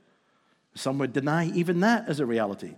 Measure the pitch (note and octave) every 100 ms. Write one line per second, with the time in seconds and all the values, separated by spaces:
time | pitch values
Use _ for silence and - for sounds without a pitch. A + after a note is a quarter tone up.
0 | _ _ _ _ _ _ _ - C3+ C#3
1 | C3+ C#3 C#3 D#3+ E3+ E3+ F3 F3 G#3 A#3
2 | A3+ D3 B2+ A#2 G#2 G2 F#2